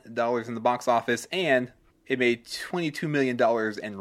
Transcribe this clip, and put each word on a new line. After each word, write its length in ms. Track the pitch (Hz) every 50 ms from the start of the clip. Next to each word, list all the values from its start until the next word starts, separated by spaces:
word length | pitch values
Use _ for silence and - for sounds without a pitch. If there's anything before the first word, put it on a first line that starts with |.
| - - 117
dollars 340 | 120 117 120 123 117 110
in 60 | 123 117
the 60 | 113
box 260 | 113 123 123 117 -
office, 400 | 127 120 113 - 123 120 - - -
and 400 | - 190 175 147 131 127 123 120 - _ _ _ _ _ _
it 120 | - 135 123
made 260 | 127 120 120 120 - -
twenty-two 580 | - - - - 185 175 165 151 - - 175
million 280 | 151 147 143 131 127 120
dollars 420 | 120 120 113 117 113 110 107 104
in 220 | - - 107 101 98